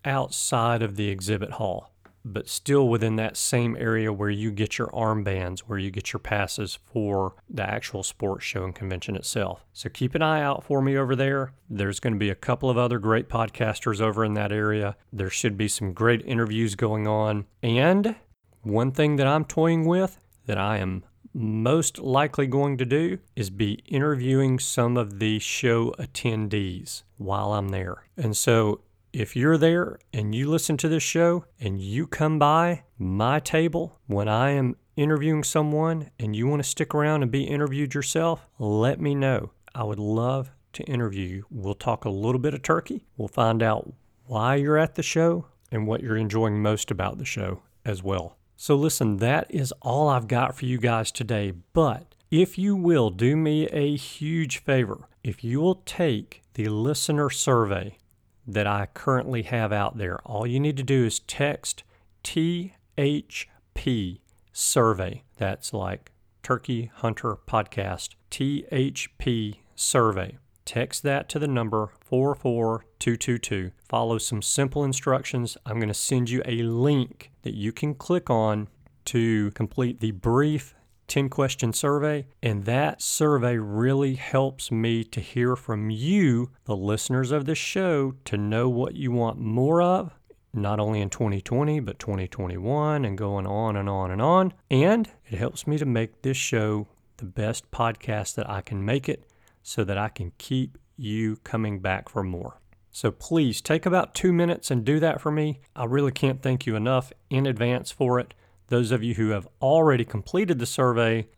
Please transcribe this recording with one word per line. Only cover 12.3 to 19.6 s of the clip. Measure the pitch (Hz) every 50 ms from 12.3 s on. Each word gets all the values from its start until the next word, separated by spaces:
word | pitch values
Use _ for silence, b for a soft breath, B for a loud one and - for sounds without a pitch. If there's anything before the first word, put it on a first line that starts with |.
| 92
couple | - - - 123 - 139 131
of | 123
other | 120 123 120 120 117
great | 101 110 110 117 -
podcasters | - - 113 113 110 - - 117 110 104 - - 120 107 98
over | 110 110 101 110 113
in | 107 104
that | 104 104 104
area. | 104 107 107 107 107 107 101 101 101 - _ _
There | - 98 95 92
should | - - - 113 101
be | 98 104
some | 101 - - 104 95 87
great | - 110 117 120 110 -
interviews | - 123 117 117 107 107 113 113 107 98
going | - 120 107 107 107 107
on. | 107 107 107 107 107 107 104 101 - _ _ -
And | 117 117 123 139 170 190 202 202 233 220 - - _ _ _ _ _ _ _
one | - 107 104 113 123 135
thing | 135 - 151 151 147
that | 139 135
I'm | 135 147 156 156
toying | - - 160